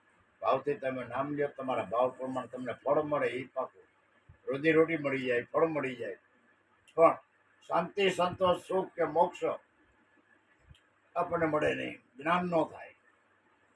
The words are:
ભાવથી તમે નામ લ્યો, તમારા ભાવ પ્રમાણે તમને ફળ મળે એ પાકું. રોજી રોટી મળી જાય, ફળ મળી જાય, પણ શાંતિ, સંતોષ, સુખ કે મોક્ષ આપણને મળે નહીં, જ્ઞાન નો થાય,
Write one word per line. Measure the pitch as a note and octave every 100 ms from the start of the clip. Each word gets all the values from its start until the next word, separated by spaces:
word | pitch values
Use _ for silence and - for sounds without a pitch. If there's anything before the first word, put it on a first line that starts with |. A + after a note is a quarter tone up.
| _ _ _ _
ભાવથી | G#2 C3 D3
તમે | C#3 C3 C3
નામ | A#2 C3 C#3+
લ્યો, | D3 C#3+
તમારા | - C3 A#2
ભાવ | F#2+ A#2 B2+
પ્રમાણે | B2 C3 C3 A#2
તમને | B2 B2
ફળ | - C3+ D3
મળે | D3 D3 B2
એ | B2+ C3
પાકું. | C3+ B2 - _ _ _ _ - - -
રોજી | C#3 D#3+
રોટી | D#3 D#3+ D#3+
મળી | C#3 C3+ B2+
જાય, | A#2+
ફળ | A#2+ D3 E3
મળી | D3 C3 A#2+
જાય, | G#2+ F#2 _ _ _ _ _ _ _
પણ | - E3 - - _ _ _ -
શાંતિ, | E3 F3 G3+ F#3+
સંતોષ, | E3+ F3+ F3 F#3 F3 -
સુખ | F#3 E3
કે | E3+
મોક્ષ | D#3 D#3 F3+ - D3+ - _ _ _ _ _ _ _ _ _ _ - - _ _ _ C#3
આપણને | C3+ E3 D#3+
મળે | D3+ D3
નહીં, | - - - _ -
જ્ઞાન | D3+ F3+ F3+
નો | E3
થાય, | D3+ - - - _ _ _ _ _ _ _